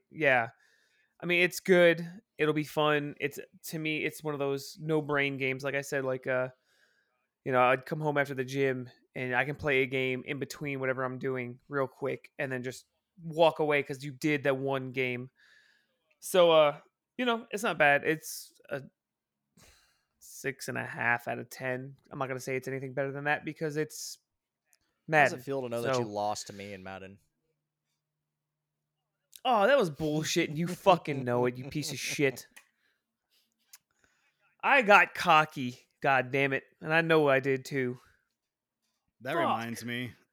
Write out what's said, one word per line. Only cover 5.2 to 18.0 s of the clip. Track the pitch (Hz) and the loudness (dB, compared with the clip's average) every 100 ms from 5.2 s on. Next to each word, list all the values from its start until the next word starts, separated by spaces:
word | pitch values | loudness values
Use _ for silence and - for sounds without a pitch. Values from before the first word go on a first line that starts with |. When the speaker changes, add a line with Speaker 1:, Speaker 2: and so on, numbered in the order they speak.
| 139 139 | 0 -2
Speaker 1:
games. | 131 131 | -4 -4
Like | 139 139 | -4 -4
I | |
said, | 139 143 | -4 -4
like, | 131 131 131 | -2 -4 -2
uh, | 127 127 - _ _ _ _ _ _ _ _ - | -2 -4 -8 _ _ _ _ _ _ _ _ -2
you | |
know, | 127 | 4
I'd | 123 131 - | 4 4 -2
come | 160 | -6
home | 151 143 | -2 0
after | 139 135 | -2 -4
the | |
gym, | 127 139 139 127 120 - _ - | -4 -2 0 -2 -8 -16 _ -10
and | 127 | -4
I | 123 131 | -2 -2
can | 139 | -4
play | 151 131 | 0 0
a | 135 | 2
game | 131 131 127 - | 0 -2 -4 -6
in | 143 | -8
between | 135 - 147 139 | -8 -10 -8 -4
whatever | 131 127 131 | -4 -4 -4
I'm | 127 | -6
doing | 131 131 120 123 - | -6 -6 -6 -12 -8
real | 143 131 | -4 -4
quick, | - 135 131 - - | -4 -6 -6 -10 -8
and | 143 | -6
then | 131 | -4
just | 123 120 - _ _ - | -6 -10 -16 _ _ -18
walk | 165 156 165 151 | -6 4 4 4
away | 151 147 | 0 0
'cause | 139 135 | 0 -6
you | 143 | -10
did | 127 156 147 | -4 -2 0
that | 139 135 | 0 0
one | 135 135 131 | -2 -4 -6
game. | 127 127 123 127 _ _ _ _ _ _ _ _ _ | -4 -4 -4 -10 _ _ _ _ _ _ _ _ _
So, | - 185 170 | 0 6 8
uh, | 160 151 147 - _ _ - | 8 8 4 -8 _ _ -4
you | 247 | -2
know, | 226 240 | -2 -4
it's | 208 | -6
not | 214 160 | -2 4
bad. | 147 143 | 4 4